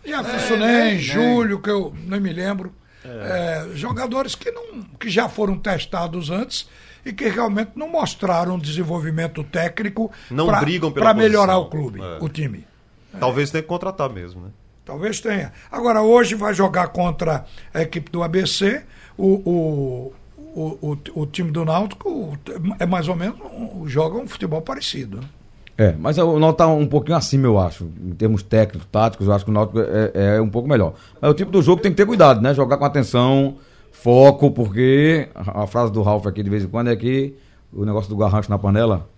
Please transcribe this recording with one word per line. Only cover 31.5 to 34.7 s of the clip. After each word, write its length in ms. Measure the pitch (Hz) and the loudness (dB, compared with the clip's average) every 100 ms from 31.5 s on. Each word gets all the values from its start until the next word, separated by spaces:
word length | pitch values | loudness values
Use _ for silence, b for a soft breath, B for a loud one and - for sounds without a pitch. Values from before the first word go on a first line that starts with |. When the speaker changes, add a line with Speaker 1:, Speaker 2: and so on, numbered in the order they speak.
Speaker 4:
do 120 | 190 | 4
jogo 180 | 147 247 | 6 4
tem 100 | 202 | 4
que 60 | 156 | 2
ter 80 | 208 | 2
cuidado, 340 | 226 151 117 | 8 8 8
né? 120 | 123 | 2
Jogar 240 | 143 123 139 | 2 0 0
com 80 | 143 | 0
atenção, 720 | 143 113 127 127 139 139 139 b b b | 0 0 2 4 4 2 -4 b b b
foco, 600 | - 120 127 139 139 147 | -4 4 10 10 8 2
porque 800 | 143 107 | 2 -2